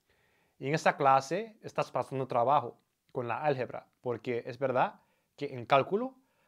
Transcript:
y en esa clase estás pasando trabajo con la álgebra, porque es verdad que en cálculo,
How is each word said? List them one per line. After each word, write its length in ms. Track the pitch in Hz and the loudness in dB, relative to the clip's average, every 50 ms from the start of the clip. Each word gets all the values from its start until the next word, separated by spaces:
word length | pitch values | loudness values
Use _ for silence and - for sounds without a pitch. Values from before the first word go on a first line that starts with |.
| _ _ _ _ _ _ _ _ _ _ _ _ | _ _ _ _ _ _ _ _ _ _ _ _
y 100 | 143 135 | -4 -2
en 60 | 151 | -2
esa 220 | 156 - 190 185 | 2 2 2 2
clase 600 | - 147 135 135 135 131 - 160 196 220 113 214 _ - | 4 6 6 6 6 4 0 -4 -6 -6 -8 -14 _ -18
estás 280 | 139 - - 147 - | -8 -4 -4 -4 -2
pasando 360 | - 131 120 - 139 131 135 | -2 -4 -4 -4 -6 -6 -6
trabajo 520 | - 131 123 117 123 143 151 - - - _ _ _ _ _ _ _ _ | -2 0 0 2 4 2 2 0 -2 -10 _ _ _ _ _ _ _ _
con 160 | 139 120 120 | -8 -6 -4
la 140 | 113 123 151 | -6 -2 -2
álgebra, 440 | 151 139 127 117 110 - - - _ _ _ | -2 0 0 -4 -6 -8 -12 -14 _ _ _
porque 440 | _ 127 120 107 - 131 120 117 - | _ -6 -6 -6 -4 -4 -4 -4 -4
es 120 | - 123 120 | -8 -8 -4
verdad 420 | 135 131 123 127 160 202 - - _ _ _ _ _ _ _ | -4 0 2 0 0 0 -2 -10 _ _ _ _ _ _ _
que 100 | - 147 135 131 | -12 -10 -10 -10
en 120 | 123 117 | -12 -2
cálculo, 480 | - 143 139 131 - 180 214 247 262 - _ _ _ _ _ _ | 2 4 4 4 2 -2 -4 -4 -6 -10 _ _ _ _ _ _